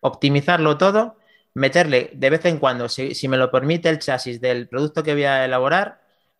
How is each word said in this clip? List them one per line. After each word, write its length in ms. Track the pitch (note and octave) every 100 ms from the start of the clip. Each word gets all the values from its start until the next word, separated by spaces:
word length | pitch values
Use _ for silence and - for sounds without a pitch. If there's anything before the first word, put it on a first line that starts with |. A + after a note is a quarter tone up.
optimizarlo 760 | - - C#3+ C#3+ C#3+ F3 D#3 D3
todo, 400 | F#3+ G#3 A#3 - _ _ _
meterle 560 | C3 C3+ F3 E3 B2+ -
de 160 | C3+ C3+
vez 160 | D#3+ F3+
en 120 | D#3+
cuando, 320 | C#3 B2 A#2+
si, 240 | - C3
si 140 | - C3+
me 100 | C3
lo 140 | B2+
permite 380 | C3 C3+ E3 E3+
el 100 | D#3
chasis 420 | - C3 B2+ A#2+
del 260 | B2+ B2 A#2+
producto 360 | B2+ D3 D#3
que 100 | D#3
voy 100 | D3 C#3+
a 200 | C3+ C3
elaborar, 560 | B2+ C3 F3 G#3 - _ _ _